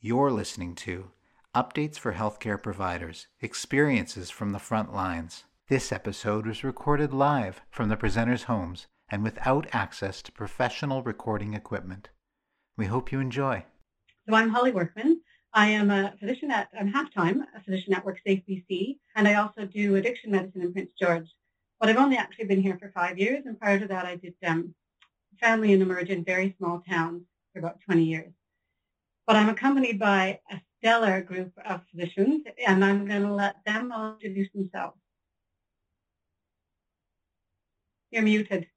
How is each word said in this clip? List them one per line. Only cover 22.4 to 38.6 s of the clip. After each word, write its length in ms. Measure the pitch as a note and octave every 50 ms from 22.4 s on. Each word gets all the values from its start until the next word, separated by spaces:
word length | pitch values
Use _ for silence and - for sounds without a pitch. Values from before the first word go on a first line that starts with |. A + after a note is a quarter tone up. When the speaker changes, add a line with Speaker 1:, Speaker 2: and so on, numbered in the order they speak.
| A3+
Speaker 2:
been 180 | F#3+ G3 F#3+ F#3+
here 160 | G3 F#3+ F3+
for 140 | G3+ G3+ F#3+
five 240 | F#3+ F3 F3+ F#3 F3+
years, 240 | G3 A3+ C4 D4 C#4
and 140 | C4 A3+ -
prior 220 | A3 G#3 G3+ G3
to 80 | G#3 G3
that 180 | G3 F#3 F3+
I 80 | F3+ F3+
did, 200 | F3+ F3+ F3 F3 _ -
um, 260 | F3 E3 E3 F3 F3 E3 _ _ _ _ _ _ _ _ _ _ _ _ _
family 320 | - A#3 A3+ A3 A3 G#3+ G3
and 100 | F#3+ F#3+
emerge 280 | F#3 F#3 F3+ F3 F3
in 120 | G3 F3 E3+
very 320 | F#3 F#3 F#3 F#3+ G3 F#3+ _
small 220 | F#3+ F3 F3 F3 - F3
towns 360 | F#3 E3+ D#3+ E3+ E3+ F3 F3 _ _ _ _ _ _
for 60 | F#3
about 220 | D#3+ D#3+ - _
twenty 240 | _ - F#3+ E3 E3
years. 260 | D#3+ D#3+ D#3+ D#3+ F3 - _ _ _ _ _ _ _ _ _ _ _ _ _ _ _ _ _ _ -
But 60 | A3+
I'm 140 | G#3+ G#3 A3
accompanied 500 | A3 G#3+ B3 C4+ C#4+ C#4 C4 A#3+ A3+ G3
by 400 | G#3+ G#3 G3+ F#3+ F#3+ F#3+ G3 - _ _ G3+
a 80 | F#3 _ _ _ _
stellar 420 | - A3+ A3+ A#3 A3+ G3+ F#3 F#3+
group 300 | F#3 F#3 F#3 F#3 F#3 F3+ - - -
of 160 | G#3+ F#3+ F3 - _
physicians, 540 | _ E3+ F3 F3 - G3 G3 B3+ D4+ D#4 D4+ A3+ - - B3
and 200 | A3 F#3+ F#3 G3
I'm 240 | G3 G3+ G3+ G3+ G3+
gonna 260 | G#3 G3+ G3 G#3 G3+
let 220 | G3+ G3+ G3 G3+ _ _
them 240 | G#3+ G#3+ A3 A#3+ B3
all 220 | A#3+ A3 A3 A3 A3
introduce 400 | A3 A3 G#3+ F#3+ G3 G3 F#3+ _
themselves. 420 | G#3 G3 F#3 - F#3+ F3+ F3 - _ _ _ _ _ _ _ _ _ _ _ _ _ _ _ _ _ _ _ _ _ _ _ _ _ _ _ _ _ _ _ _ _ _ _ _ _ _ _ _ _ _ _ _ _ _ _ _ _ _ _ _ _ _ _ _ _ _ _ _ _ _ _ -
You're 100 | A3+ A3
muted. 460 | G#3+ G#3+ G#3+ G#3+ - G3 E3+